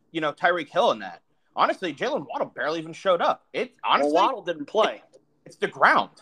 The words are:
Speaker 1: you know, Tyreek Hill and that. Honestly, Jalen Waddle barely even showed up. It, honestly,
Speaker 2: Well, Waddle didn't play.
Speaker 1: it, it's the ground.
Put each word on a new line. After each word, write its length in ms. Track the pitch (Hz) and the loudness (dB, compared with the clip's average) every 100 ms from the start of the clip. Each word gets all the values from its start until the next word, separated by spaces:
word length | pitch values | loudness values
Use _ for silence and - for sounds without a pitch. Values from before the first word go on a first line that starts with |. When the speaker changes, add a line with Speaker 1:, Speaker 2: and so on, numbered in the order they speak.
| _ | _
Speaker 1:
you 80 | 160 | -4
know, 120 | 156 | -4
Tyreek 360 | 143 175 175 147 | 0 0 0 -2
Hill 220 | 175 226 | 0 0
and 100 | 120 | 0
that. 200 | 95 85 _ _ _ - | -6 -16 _ _ _ -2
Honestly, 360 | 220 330 175 | 0 0 -6
Jalen 340 | 147 214 285 143 | -6 -4 -4 -8
Waddle 180 | 277 127 | -8 -8
barely 240 | - 135 165 | -6 -6 -6
even 140 | 160 | -8
showed 280 | 160 196 175 | -6 0 2
up. 260 | 269 - _ | 2 -2 _
It, 220 | 147 247 _ | -8 -8 _
honestly, 300 | 107 135 143 | 0 2 2
Speaker 2:
Well, 120 | 156 214 | 2 2
Waddle 160 | 247 | 0
didn't 240 | 175 160 147 | -8 -8 -4
play. 360 | 208 190 107 _ | 0 0 -2 _
Speaker 1:
it, 80 | _ _ _ - | _ _ _ -20
it's 100 | - | -8
the 100 | 196 | -6
ground. 440 | 139 170 294 98 - | 2 4 4 2 -8